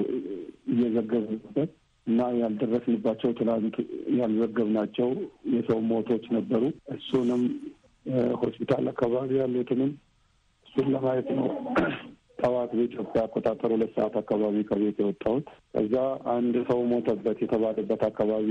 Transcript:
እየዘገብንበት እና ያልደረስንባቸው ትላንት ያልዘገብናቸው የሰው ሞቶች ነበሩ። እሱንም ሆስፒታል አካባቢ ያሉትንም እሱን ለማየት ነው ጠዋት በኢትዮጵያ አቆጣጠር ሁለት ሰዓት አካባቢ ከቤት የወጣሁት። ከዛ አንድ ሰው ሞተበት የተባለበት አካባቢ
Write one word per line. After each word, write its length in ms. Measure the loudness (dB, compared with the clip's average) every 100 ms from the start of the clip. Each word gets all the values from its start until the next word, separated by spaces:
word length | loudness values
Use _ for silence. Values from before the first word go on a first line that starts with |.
| 0 -2 -6 -10 -12 -12 -2
እየዘገብንበት 1000 | 2 2 2 0 0 -2 -6 -6 -4 -4 -6 _ _ 0
እና 140 | 2 2 0
ያልደረስንባቸው 960 | 0 0 0 0 0 0 0 0 0
ትላንት 440 | 0 2 2 0 -2 -6 -6 0
ያልዘገብናቸው 960 | 0 2 2 0 2 2 2 0 0 0 0 -6 -8 -2
የሰው 280 | 0 2 0
ሞቶች 420 | 2 0 0 -2 0
ነበሩ። 300 | -2 0 0 0 -2 -10
እሱንም 500 | -12 -2 0 2 2 0 -2 -10 -16 _ _ -2 0 2 2
ሆስፒታል 480 | -2 -2 -2 0 0
አካባቢ 420 | 0 0 0 0
ያሉትንም 560 | 0 0 0 0 0 0 -2 _ _ _ _ _ _
እሱን 260 | _ -2 0
ለማየት 380 | 2 2 0 0
ነው 180 | 0 -2 -2 -2 0 0 -2 -10 -20 _ -2
ጠዋት 320 | 0 0 0
በኢትዮጵያ 500 | 0 0 -2 -2 0
አቆጣጠር 500 | 0 0 -2 0 0
ሁለት 220 | 2 0
ሰዓት 220 | 0 -2 0
አካባቢ 400 | -2 0 2 0
ከቤት 320 | 0 0 0 0
የወጣሁት። 480 | 0 0 0 0 -2 -12 _
ከዛ 240 | -2 0 0 0 -2 -2
አንድ 240 | 0 2 0
ሰው 180 | 2 0 2
ሞተበት 520 | 0 0 0 0 -2
የተባለበት 600 | 0 2 0 0 -2 0
አካባቢ 460 | 0 0 0 2 2